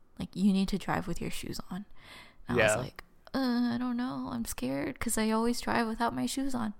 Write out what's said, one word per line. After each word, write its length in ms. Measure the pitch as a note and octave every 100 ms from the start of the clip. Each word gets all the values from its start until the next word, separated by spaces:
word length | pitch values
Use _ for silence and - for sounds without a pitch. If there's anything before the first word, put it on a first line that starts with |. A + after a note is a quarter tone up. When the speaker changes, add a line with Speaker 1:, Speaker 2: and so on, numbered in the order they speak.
| - -
Speaker 1:
Like, 120 | F3+
you 180 | F3 G3+
need 160 | F#3+ F#3+
to 100 | F#3
drive 280 | - - E3+
with 140 | E3+
your 100 | F3
shoes 300 | - - - -
on." 140 | F3+ G#3 - - - - - -
And 100 | A#2+
I 40 |
Speaker 2:
Yeah. 120 | G#2+ A2
Speaker 1:
was 80 |
like, 200 | C3 - - - -
"Uh, 380 | C4+ B3+ A#3+ A#3+
I 20 | A#3+
don't 180 | B3+ A#3+
know. 340 | B3+ C4+ C4
I'm 120 | A#3+
scared 540 | A3+ - B3 C#4 C#4 -
'cause 180 | A#3 A3
I 140 | A3
always 300 | A3 A#3 A#3+
drive 260 | - A3+ A3+
without 260 | A3 A#3
my 140 | B3+ B3
shoes 260 | - C4+
on." 220 | B3 G#3+